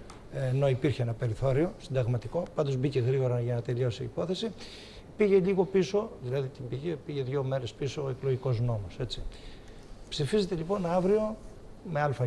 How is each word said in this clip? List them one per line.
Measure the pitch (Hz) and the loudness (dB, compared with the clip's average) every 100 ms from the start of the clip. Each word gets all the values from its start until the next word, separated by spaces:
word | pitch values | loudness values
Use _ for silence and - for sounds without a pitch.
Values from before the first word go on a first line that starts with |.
| - - - | -16 -16 -10
ε, | 139 131 | -4 0
ενώ | 131 139 | 4 4
υπήρχε | 123 151 123 | 4 2 2
ένα | 117 | -2
περιθώριο | 113 120 107 135 135 175 - | 0 -2 0 2 4 2 -2
συνταγματικό, | - 131 117 123 107 - 277 | -2 0 2 0 0 -4 -2
πάντως | - 143 131 | 0 0 2
μπήκε | 143 131 | 2 2
γρήγορα | 120 135 127 120 | 4 4 2 2
για | 120 | 0
να | 120 | -2
τελειώσει | 113 120 127 - | 0 0 0 0
η | |
υπόθεση, | 120 - 175 180 220 - - - - - - - | -4 -2 -2 -2 -4 -6 -14 -14 -16 -16 -16 2
πήγε | 208 196 | 6 8
λίγο | 180 190 | 6 4
πίσω, | 180 190 175 208 226 - | 4 4 4 2 0 -6
δηλαδή | 127 139 131 | -4 -2 -2
την | - 123 | -6 -8
πήγε, | 123 165 151 - | -4 -4 -4 -4
πήγε | 143 | -4
δύο | 127 139 | -2 0
μέρες | 135 135 120 | 0 -2 -4
πίσω | - 139 156 | -4 -4 -2
ο | 139 | -4
εκλογικός | 123 135 127 135 113 | -2 0 0 2 2
νόμος, | 123 110 90 - | 2 0 -4 -6
έτσι. | - - - - - - - - - - - | -6 -4 -8 -8 -14 -14 -16 -16 -16 -16 -10
Ψηφίζεται | - 135 214 185 | -4 2 2 2
λοιπόν | 170 160 202 170 | -2 -2 -2 2
αύριο | 180 185 214 214 220 - - - - 190 | 2 4 4 2 -4 -12 -16 -16 -14 -4
με | 151 | 0
Α | 147 127 | 0 2